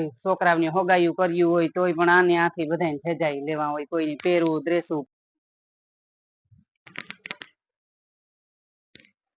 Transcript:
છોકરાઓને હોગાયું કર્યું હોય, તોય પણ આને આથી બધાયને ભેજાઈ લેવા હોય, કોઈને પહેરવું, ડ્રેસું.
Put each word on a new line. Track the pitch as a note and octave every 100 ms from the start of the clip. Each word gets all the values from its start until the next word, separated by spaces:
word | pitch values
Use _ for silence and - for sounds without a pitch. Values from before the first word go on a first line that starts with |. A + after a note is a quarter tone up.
| D#3
છોકરાઓને | - F#3+ F#3 F3 E3 E3
હોગાયું | F3 F3+ F#3 E3+ D#3+
કર્યું | F3+ F3 E3+
હોય, | F3 E3
તોય | F3+ F3+
પણ | E3 F3
આને | F3+ F3+ E3+
આથી | E3+ F3 D#3
બધાયને | E3 E3+ C#3+
ભેજાઈ | E3 D#3 D#3+ C#3+
લેવા | C#3+ D#3 D3
હોય, | D3+ C#3+
કોઈને | E3 D#3 D3
પહેરવું, | F3+ F3 E3 D#3
ડ્રેસું. | D3 E3+ - D#3 C3+ _ _ _ _ _ _ _ _ _ _ _ _ _ _ - _ _ - - - - - - - _ _ _ _ _ _ _ _ _ _ _ _ _ _ - - _ _